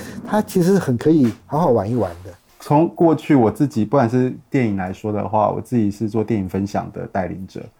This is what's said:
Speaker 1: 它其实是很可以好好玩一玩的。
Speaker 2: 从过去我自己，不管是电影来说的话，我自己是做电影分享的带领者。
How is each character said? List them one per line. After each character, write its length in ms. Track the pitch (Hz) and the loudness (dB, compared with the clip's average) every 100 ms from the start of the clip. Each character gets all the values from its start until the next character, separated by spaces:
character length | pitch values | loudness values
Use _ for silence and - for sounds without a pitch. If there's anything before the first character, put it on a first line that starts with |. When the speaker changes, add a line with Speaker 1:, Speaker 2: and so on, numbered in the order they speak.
| - - - | -14 -14 -4
Speaker 1:
它 160 | 214 | -4
其 220 | 208 190 | 0 0
实 80 | 175 | 2
是 80 | 196 | 2
很 180 | - 120 | 0 0
可 120 | 151 | 2
以 200 | 165 120 - - | 4 2 0 -6
好 140 | 147 | 0
好 120 | 170 | 2
玩 200 | 117 98 | 2 0
一 40 | 123 | -2
玩 140 | 92 87 | -4 -6
的。 80 | 92 - _ _ | -16 -20 _ _
Speaker 2:
从 240 | - 147 170 | 0 2 2
过 260 | - 160 156 | 2 2 2
去 180 | - | 2
我 160 | 139 110 | 4 4
自 180 | - 143 | 2 -2
己， 160 | 110 | 0
不 140 | 104 139 | 0 2
管 100 | 117 | 2
是 240 | 127 127 113 - | 2 -2 -4 -4
电 200 | 139 113 | -2 0
影 100 | 98 | -2
来 160 | 92 | -6
说 180 | 98 107 | -6 -6
的 160 | 104 98 | -4 -2
话， 220 | 107 104 | 0 0
我 100 | 95 | 0
自 160 | 104 123 | -2 0
己 140 | 104 | 0
是 180 | 101 110 | -2 -4
做 160 | 113 | -2
电 160 | 104 110 | -2 -2
影 80 | 92 | -2
分 180 | 98 98 | -2 -2
享 220 | 92 87 | -4 -6
的 140 | - 87 | -10 -6
带 180 | 98 90 | -6 -6
领 220 | 92 95 | -8 -12
者。 120 | - - | -14 -16